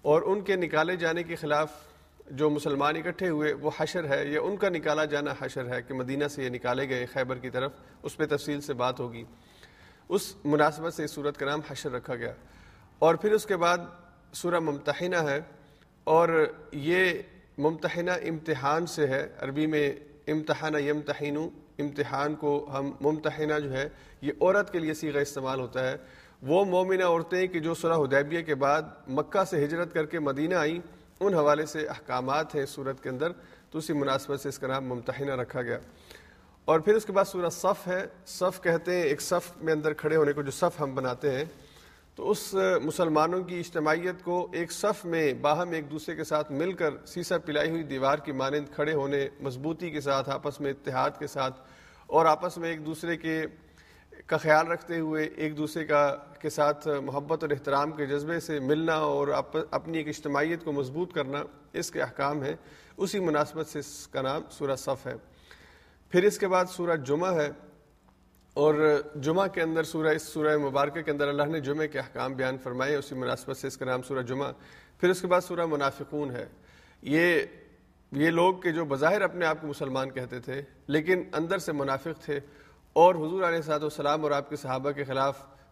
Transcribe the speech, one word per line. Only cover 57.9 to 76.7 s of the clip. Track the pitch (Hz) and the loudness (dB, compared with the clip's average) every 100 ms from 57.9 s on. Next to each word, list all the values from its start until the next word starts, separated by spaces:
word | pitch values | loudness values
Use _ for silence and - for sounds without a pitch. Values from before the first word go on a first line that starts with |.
کے | 151 139 | -2 -2
جذبے | 143 147 170 | -2 -2 -4
سے | 156 151 | -4 -2
ملنا | 131 151 165 156 | 0 2 2 2
اور | 151 143 143 | 2 0 0
اپ-، | 143 139 156 - | 0 -2 -4 -2
اپنی | 143 160 160 | -4 -4 -6
ایک | 151 | -4
اجتماعیت | 147 151 143 156 170 | -6 -2 0 0 0
کو | 165 | -4
مضبوط | 143 131 143 180 | -4 -4 -4 -4
کرنا، | 160 131 143 - - - | -4 -4 -4 -8 -12 -12
اس | - 170 | -8 -6
کے | 156 | -4
احکام | 139 - 139 147 | -4 -2 -2 -2
ہیں۔ | 135 165 - - - - | -4 -6 -12 -20 -16 -6
اسی | 185 208 | -4 0
مناسبت | 180 151 151 160 151 | 2 2 0 -2 -8
سے | 151 | -8
اس | 139 - - | -10 -12 -10
کا | - | -4
نام | 131 143 - | -2 -4 -6
سورہ | - 143 131 | -6 -4 -2
صف | - 127 - | -4 -6 -6
ہے۔ | 120 - - - - - - - _ _ | -12 -14 -20 -20 -20 -20 -20 -20 _ _
پھر | 180 | 4
اس | 202 208 | 4 4
کے | 196 | 2
بعد | 185 180 | 4 2
سورہ | - 170 165 | -2 0 0
جمعہ | 127 147 185 170 | 2 0 2 2
ہے، | 147 - - - _ _ _ _ _ _ _ | 0 -4 -18 -20 _ _ _ _ _ _ _
اور | - 151 151 156 147 147 151 | 4 4 6 6 4 2 -4
جمعہ | 135 165 196 | 0 2 2
کے | - | 2
اندر | 165 160 | 0 0
سورہ، | 156 160 156 | 0 0 2
اس | 151 | 2
سورہ | - 160 151 151 | 0 0 2 4
مبارکہ | 143 135 143 160 | 2 2 2 0
کے | 156 | -2
اندر | 143 143 | 0 0
اللہ | 143 | 2
نے | 147 160 | 0 0
جمعہ | 135 147 156 | -2 -2 -2
کے | 139 | -4
احکام | 120 127 127 | -6 -6 -6
بیان | 131 131 131 | -2 -2 -2
فرمائے، | 131 123 135 147 | -6 -2 0 0
اسی | 135 131 | -2 -4
مناسبت | 123 123 - 135 | -4 -4 -6 -8
سے | 135 | -8
اس | - | -6
کا | 127 | -2
نام | 127 | -2
سورہ | 127 135 | -2 -4
جمعہ۔ | 120 127 139 - - - - - | -4 -4 -4 -8 -18 -20 -20 0
پھر | 175 | 2
اس | 185 | 2
کے | 185 | 4
بعد | 180 | 2
سورہ | 180 175 165 | 2 -2 0
منافقون | 147 139 135 143 151 143 | 2 0 -2 -6 -6 -4
ہے۔ | 120 - - - | -6 -10 -14 -20